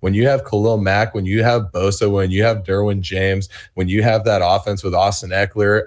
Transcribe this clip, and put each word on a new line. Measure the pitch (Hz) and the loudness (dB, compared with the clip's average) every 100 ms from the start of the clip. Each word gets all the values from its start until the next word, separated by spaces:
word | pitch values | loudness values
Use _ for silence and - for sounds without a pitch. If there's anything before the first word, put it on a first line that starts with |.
When | 95 | -2
you | 101 131 | 2 2
have | 135 | 2
Khalil | - 104 110 110 | -2 0 0 0
Mack, | 95 101 110 104 | 0 0 0 -4
when | 92 | -2
you | 107 | 0
have | 117 120 95 | 2 0 -2
Bosa, | 87 98 98 104 | -2 -2 0 0
when | 101 92 | 0 0
you | 95 | 2
have | 113 107 | 0 0
Derwin | 90 98 104 98 | -2 0 0 -2
James, | 85 95 95 98 98 - - 92 | -4 -2 -2 -2 -6 -12 -12 -4
when | 90 | -2
you | 104 | 2
have | 113 110 110 | 2 2 2
that | 101 | 2
offense | 87 98 104 92 | 2 0 0 -4
with | 95 | -2
Austin | 87 98 101 92 | 2 2 0 -4
Eckler, | 95 101 107 101 104 | -2 -2 0 2 2